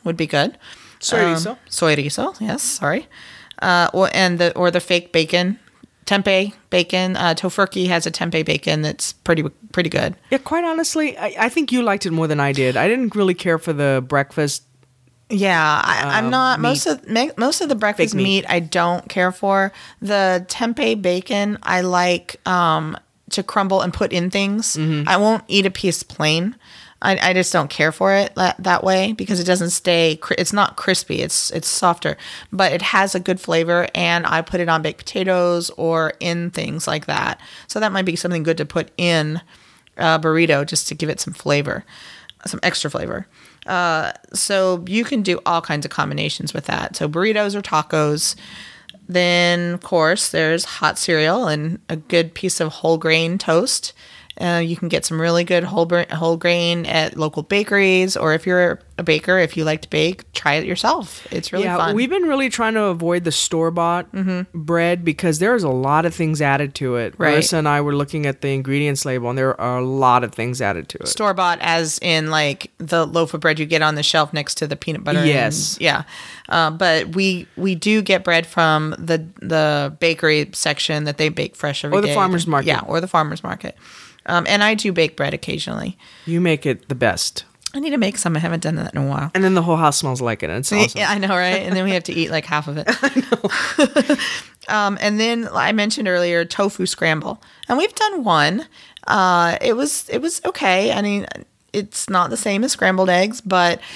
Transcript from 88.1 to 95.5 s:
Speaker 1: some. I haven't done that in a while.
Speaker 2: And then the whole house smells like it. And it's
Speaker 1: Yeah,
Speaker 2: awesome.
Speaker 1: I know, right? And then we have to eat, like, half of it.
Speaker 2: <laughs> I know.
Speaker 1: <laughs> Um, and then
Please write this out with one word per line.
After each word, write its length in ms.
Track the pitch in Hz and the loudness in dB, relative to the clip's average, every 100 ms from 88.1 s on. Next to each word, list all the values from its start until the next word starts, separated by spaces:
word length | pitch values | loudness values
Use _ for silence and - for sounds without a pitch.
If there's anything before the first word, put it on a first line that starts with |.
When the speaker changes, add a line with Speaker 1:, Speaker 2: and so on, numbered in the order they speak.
| 202 | 0
Speaker 1:
some. 160 | 175 | -2
I 60 | 156 | 0
haven't 200 | 170 165 | -2 -2
done 140 | 165 | -2
that 180 | 165 - | -4 -4
in 80 | - | -2
a 60 | 139 | -2
while. 240 | 139 151 190 | -2 -2 2
Speaker 2:
And 80 | |
then 100 | 190 | 4
the 80 | 185 | 4
whole 140 | 170 165 | 4 4
house 200 | 156 - | 4 2
smells 220 | 143 131 | 0 -2
like 220 | 120 110 | -2 -2
it. 80 | 78 | -4
And 80 | 98 | -4
it's 140 | 139 | -2
Speaker 1:
Yeah, 60 | 208 | 2
Speaker 2:
awesome. 200 | 214 - 196 | 2 2 -2
Speaker 1:
I 120 | 202 | 0
know, 100 | 196 | 0
right? 340 | 180 180 185 | 0 0 0
And 140 | 185 185 | -2 -2
then 80 | |
we 80 | 190 | 0
have 100 | 185 | -2
to 80 | 165 | -2
eat, 200 | 170 160 | -2 -2
like, 120 | 160 | -2
half 220 | - 151 147 | -2 -2 -2
of 100 | 151 | -4
it. 100 | - | -2
Speaker 2:
<laughs> 140 | 240 | 0
I 200 | 269 262 - | 0 0 0
know. 840 | 226 196 - - - 285 302 - 285 | 0 0 -2 -2 2 2 4 2 0
Speaker 1:
<laughs> 60 | - - - - - | -2 -6 -10 -14 -4
Um, 300 | 214 202 196 | 0 0 0
and 200 | 208 208 | 0 0
then 280 | 226 233 226 | 0 0 -2